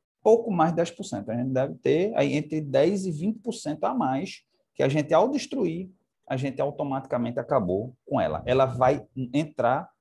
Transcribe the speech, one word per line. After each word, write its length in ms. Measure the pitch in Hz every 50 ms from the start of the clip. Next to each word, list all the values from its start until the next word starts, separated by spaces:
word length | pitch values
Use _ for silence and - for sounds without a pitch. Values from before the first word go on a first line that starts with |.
| _ _ _ _ _
pouco 280 | 214 226 226 233 233
mais 200 | 190 175 160 170
de 60 | 165
dez 140 | 160 175 170
por 140 | - - 196
cento. 260 | - - 101 - 113
A 40 | 110
gente 160 | 120 123 131
deve 260 | 131 127 135 139 131
ter 380 | - _ 135 139 160 185 214 226
aí 200 | - 139 143 131
entre 260 | 147 147 - 156 156
dez 460 | 151 139 131 135 147 170 208 196 185
e 40 | 190
vinte 280 | 160 147 165 214 220 -
por 140 | - 240 208
cento 320 | - - 302 302 - -
a 100 | 220 262
mais, 500 | 254 175 - 131 135 185 185 - - _ _ _ _ _ _ _
que 80 | - 135
a 60 | 135
gente, 260 | 139 156 147 147 160
ao 160 | 160 208 254
destruir, 600 | 294 277 - - - 285 208 170 160 170 190 185 - _ _ _ _ _ _
a 100 | - 135
gente 240 | 127 135 139 123 -
automaticamente 800 | 139 143 143 - 151 139 135 139 139 - - 120 117 117 123 135
acabou 560 | 120 - - 131 98 87 90 98 113 127 - _ _
com 160 | - - 110
ela. 220 | 90 78 78 78 -
Ela 220 | - 127 135 135
vai 380 | 123 120 123 127 127 143 139 - - _ 127 131 123 123
entrar 580 | 143 156 151 - - 120 117 127 147 175 - _ _